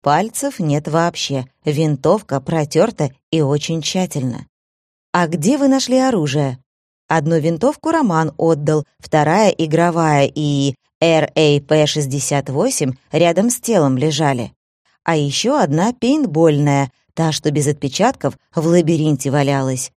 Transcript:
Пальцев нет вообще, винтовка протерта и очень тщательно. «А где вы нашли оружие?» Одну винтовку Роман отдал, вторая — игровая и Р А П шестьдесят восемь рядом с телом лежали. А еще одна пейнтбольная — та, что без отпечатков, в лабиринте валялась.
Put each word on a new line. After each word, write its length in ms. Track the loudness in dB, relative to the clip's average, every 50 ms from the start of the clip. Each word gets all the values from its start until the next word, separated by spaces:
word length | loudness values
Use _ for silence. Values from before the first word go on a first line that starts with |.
Пальцев 600 | _ 2 2 2 0 -2 -6 -6 -6 -6 -6 -4
нет 260 | -2 -2 -2 -2 -2
вообще, 600 | -2 -2 0 0 0 -2 -6 -8 -6 -6 -6 -8 -10 _ _ _
винтовка 760 | -4 -2 0 0 0 -2 0 2 0 0 0 0 -4 -6 -6
протерта 720 | -4 -2 -2 -2 -2 -2 0 0 0 0 0 -4 -6 -6 -6 _ _ _ -2
и 80 | 0
очень 420 | 0 0 0 -2 -4 -4 -6 -6 -6
тщательно. 640 | -4 -4 -4 -4 -4 -4 -6 -6 -6 -6 -8 -14 _ _ _ _ _ _ _ _ _ _ _ _ _ 0
«А 140 | 0 0
где 320 | 0 -2 -2 0 0 0 2
вы 80 | 2
нашли 320 | 2 2 2 0 0 0 2
оружие?» 600 | 2 2 0 0 -2 0 0 0 -2 -2 -4 -8 _ _ _ _ _ _ _ _ _ _
Одну 320 | 0 0 2 2 0 0
винтовку 500 | 0 0 -2 0 0 -2 -2 -2 -4 -2
Роман 420 | 0 2 2 2 2 2 0 0 -2
отдал, 480 | _ 0 0 0 0 0 0 0 0 -2 _ _ _
вторая — 480 | -10 -2 0 2 2 4 2 4 4 2
игровая 800 | 2 _ -2 0 2 2 2 2 2 0 2 2 4 2 2 0 0
и 440 | -4 -4 -2 0 0 0 -2 -4 _ _ _ _ _
Р 320 | 2 2 2 2 0 0 _
А 260 | 2 2 4 2 2
П 260 | 0 0 2 2 2
шестьдесят 600 | 2 0 -4 -4 -4 -4 -6 -4 -2 -4 -4 -4 -4
восемь 440 | -4 -2 -2 -2 -2 -2 -4 -4 -4 _ _ _
рядом 400 | 0 2 2 2 2 2 0 0
с 80 | -2 -4
телом 400 | -4 0 2 2 4 2 2 0
лежали. 540 | 0 -2 -2 0 0 0 0 -2 -6 -10 _ _ _ _ _ _ _ _ _ _ _
А 140 | -2 0
еще 420 | 0 0 -2 -2 -2 -2 0 0 0
одна 340 | 0 0 0 0 0 -2 -2
пейнтбольная — 1000 | _ -2 0 0 0 0 -2 0 2 4 4 4 2 2 2 2 0 0 -2 _ _ _ _ _
та, 160 | -2 -2 -2
что 200 | -2 -2 -4 -2 -2
без 140 | 0 -2 -2
отпечатков, 680 | -2 -4 -6 -8 -4 0 0 0 -2 -2 -6 -6 -6 -6 _ _ _
в 120 | -2 0
лабиринте 640 | 2 2 4 4 2 0 0 2 0 0 0 -2 -2
валялась. 640 | 0 0 0 0 0 -2 -2 -4 -4 -6 -8 -12 _